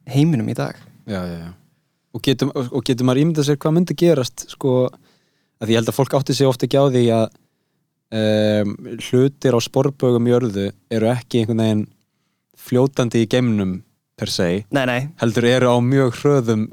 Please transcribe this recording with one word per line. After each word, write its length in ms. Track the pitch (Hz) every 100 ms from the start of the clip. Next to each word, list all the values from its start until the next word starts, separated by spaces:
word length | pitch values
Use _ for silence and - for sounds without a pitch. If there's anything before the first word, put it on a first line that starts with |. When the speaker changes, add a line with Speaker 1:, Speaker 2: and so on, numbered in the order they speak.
| -
Speaker 1:
heiminum 420 | 135 165 131 -
í 60 | -
dag. 200 | - - - _ -
Speaker 2:
Já, 140 | 95 87
já, 120 | 85
já. 160 | 85 90 _ _ _ _ _
Og 80 | 117
getum, 300 | - 127 143 143
og, 140 | 123
og 120 | 139 127
getur 200 | 120 127
maður 160 | 127
ímyndað 240 | 165 156 143
sér 80 | 147
hvað 160 | 160
myndi 220 | 165 180 151
gerast, 500 | 170 143 123 - -
sko, 400 | - 139 127 127 - _ _ _ _ _ -
að 80 | 110
ég 60 | 113
held 140 | 113
að 80 | -
fólk 160 | 131
átti 200 | 139 139 127
sig 120 | 135
oft 160 | 123
ekki 140 | 127 139
á 60 | 139
því 140 | 127 117
að, 180 | 113 110 _ _ _ _ _ _ _ -
em, 640 | 110 107 107 107 107 101 - 87 110
hlutir 560 | - 127 139 - 131
á 60 | 117
sporbaugum 640 | - 135 139 - 127 120 120
jörðu 440 | 120 123 98 101 - -
eru 180 | 113 110
ekki 320 | 123 - 120
einhvern 160 | 110 113
veginn 280 | 110 107 104 _ _ _ _ _ _ _
fljótandi 640 | - 123 135 - 120 117 110
í 20 |
geimnum 540 | 127 123 107 95 92 - _ _ -
per 100 | 104
se, 340 | - 87 95 -
Speaker 1:
Nei, 140 | 139 127
nei. 240 | 123 147 -
Speaker 2:
heldur 260 | 117 117 117
eru 220 | 127 123
á 100 | 123
mjög 320 | 123 139 127
hröðum, 540 | - 147 143 117 107 110